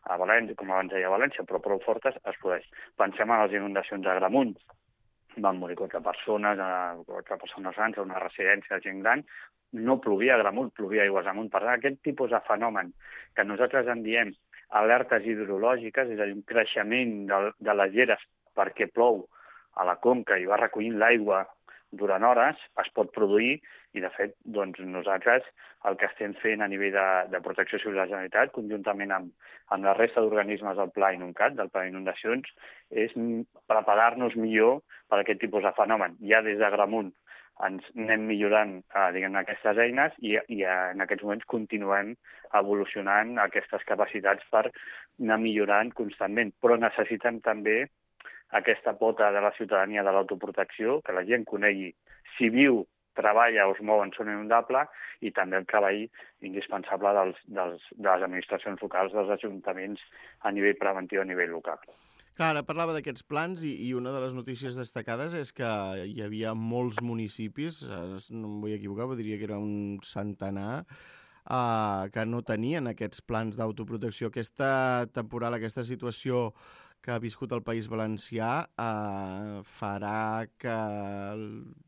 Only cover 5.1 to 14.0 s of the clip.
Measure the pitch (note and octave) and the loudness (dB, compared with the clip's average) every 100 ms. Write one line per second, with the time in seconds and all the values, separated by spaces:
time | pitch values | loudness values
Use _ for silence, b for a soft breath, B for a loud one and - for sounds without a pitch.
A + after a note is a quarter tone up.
5.1 | _ _ - G2 F#2 F2+ F2 F#2+ F2 E2+ | _ _ -2 0 0 -4 -6 -6 -4 -4
6.1 | F2 - G#2+ G#2 G2 F#2+ F2+ F2+ E2+ F2 | -4 -2 0 0 0 -2 -2 -4 -6 -12
7.1 | G2 - F#2+ - - F#2 F#2+ A2 G2+ F#2+ | -12 -8 -10 -10 -10 -8 -2 -2 -2 -6
8.1 | F#2 F2+ - F#2+ G2+ - F#2+ G2+ F#2+ G#2 | -6 -6 0 2 2 0 -4 -4 0 2
9.1 | C3+ B B B _ _ A2+ A2+ C3 A2+ | 2 B B B _ _ -4 0 2 2
10.1 | G2 B2 B2 G2+ G#2 B2+ - G2 G#2+ G2+ | 2 4 4 4 0 -4 -4 -2 2 4
11.1 | G2 F#2 G2 A2 F#2+ A2 A#2+ C#3 C3+ D3+ | 2 0 -4 -2 0 2 2 0 -2 -4
12.1 | C3+ A#2+ A2+ - G#2 A#2 G2+ F2 - B | -2 0 0 0 0 0 -2 -4 -10 B
13.1 | B B - G2+ G#2 B2 C3+ A#2+ A#2 | B B -2 0 0 2 2 0 -2